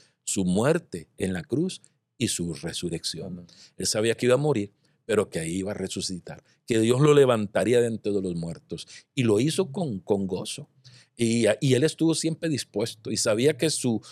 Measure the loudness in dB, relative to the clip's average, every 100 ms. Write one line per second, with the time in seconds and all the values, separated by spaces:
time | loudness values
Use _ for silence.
0 | _ _ -6 -2 2 2 2 0 -2 -14
1 | -14 _ -4 -4 -4 -2 -2 -6 _ _
2 | _ _ -4 -2 -6 -6 -8 -6 -6 -6
3 | -8 -10 -10 -12 -16 -20 -20 _ -2 0
4 | 0 2 2 2 2 0 -4 _ _ _
5 | 0 0 0 -4 -4 -4 -4 -6 -6 -6
6 | -6 -8 -12 -18 _ _ -2 2 4 4
7 | 6 8 6 4 0 0 2 2 2 -2
8 | -4 -2 -2 -6 -8 -12 _ -14 -14 -20
9 | _ -2 2 4 2 0 -4 -4 -6 -6
10 | -2 0 0 -6 -8 -12 -14 _ -20 -20
11 | _ _ 0 4 2 2 2 4 2 0
12 | 0 0 -2 -4 -4 -4 -4 -4 -4 -6
13 | -8 -2 0 2 2 2 -2 -2 -2 -2
14 | -4